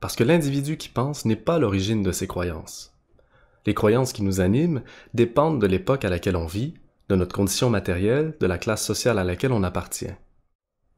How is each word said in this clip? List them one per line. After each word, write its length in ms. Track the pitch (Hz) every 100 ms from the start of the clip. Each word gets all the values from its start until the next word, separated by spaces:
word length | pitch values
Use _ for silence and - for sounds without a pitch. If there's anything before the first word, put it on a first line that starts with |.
parce 160 | 92 -
que 80 |
l'individu 520 | 120 170 143 139 143 156
qui 120 | -
pense 360 | - 139 147
n'est 120 | 113 107
pas 220 | - 170
l'origine 440 | 113 98 95 113
de 100 | 95
ses 140 | - 95
croyances. 720 | 90 87 80 - - - _ _ _ _ _ _ _ -
Les 80 |
croyances 380 | 101 107 120 127
qui 100 | -
nous 180 | 98 95
animent 420 | 92 117 175 135 - - -
dépendent 460 | 117 117 135 156 143
de 60 | 101
l'époque 380 | 92 92 135
à 60 | 101
laquelle 260 | 90 101 87
on 100 | 82
vit, 280 | 98 143 - - _ -
de 60 | 95
notre 180 | 90
condition 360 | - 98 - 127
matérielle, 640 | 101 92 87 104 135 156 151
de 60 | 92
la 120 | 85
classe 260 | - 107
sociale 340 | - 104 123 107
à 60 |
laquelle 280 | 90 90 135
on 100 | 117
appartient. 520 | 90 90 - - 92 95 - _ _ _ _ _ _